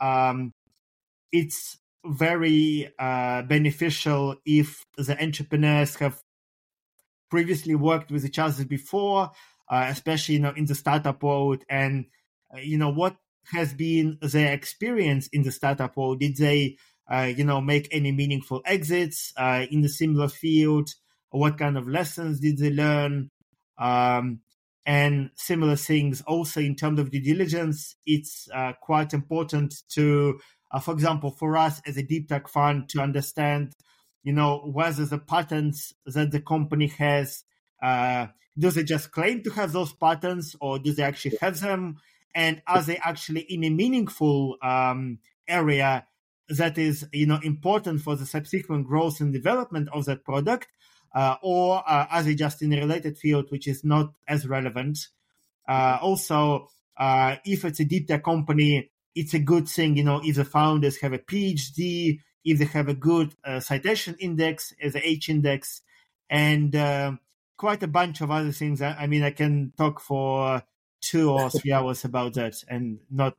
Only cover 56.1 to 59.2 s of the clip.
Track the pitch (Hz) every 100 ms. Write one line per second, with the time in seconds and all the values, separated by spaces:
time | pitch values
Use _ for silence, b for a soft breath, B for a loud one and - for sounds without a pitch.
56.1 | 190 - 151 151 139 - _ _ - 135
57.1 | 131 131 135 196 196 175 151 151 180 151
58.1 | 147 160 165 151 151 147 143 - _ _
59.1 | 170